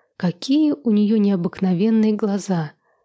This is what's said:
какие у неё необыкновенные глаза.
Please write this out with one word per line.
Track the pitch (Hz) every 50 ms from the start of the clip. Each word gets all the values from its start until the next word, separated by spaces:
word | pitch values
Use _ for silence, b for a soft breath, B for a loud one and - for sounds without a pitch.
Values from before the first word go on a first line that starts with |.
| b b b -
какие | - 175 - - - - 269 302 311 294 294
у | - - 240
неё | 208 208 208 202 226
необыкновенные | 220 202 202 202 180 170 180 - - 190 185 180 170 202 226 226 220 214 214
глаза. | 214 208 220 202 202 202 185 - 190 165 156 147 - _ _ _ _ _ _